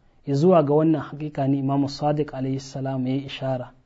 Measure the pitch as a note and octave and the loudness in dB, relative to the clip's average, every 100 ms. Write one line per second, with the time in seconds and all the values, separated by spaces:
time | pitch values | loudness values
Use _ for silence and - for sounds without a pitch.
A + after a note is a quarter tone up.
0 | _ _ - C#3 F3 F3 C#3+ D3+ D#3+ D3+ | _ _ -4 2 6 6 6 4 4 2
1 | - C#3+ D3+ D3+ C3+ C#3 C3+ C#3 C#3 - | -2 -10 -10 -2 0 0 0 0 0 -2
2 | D3 D3 D3 C3 C3 C3+ - C#3 C3+ C3 | -2 0 -2 -4 -4 -4 -6 -8 -4 -2
3 | B2+ C3+ C3+ - C3 B2+ A#2+ - | -2 -2 -4 -6 -4 -4 -6 -18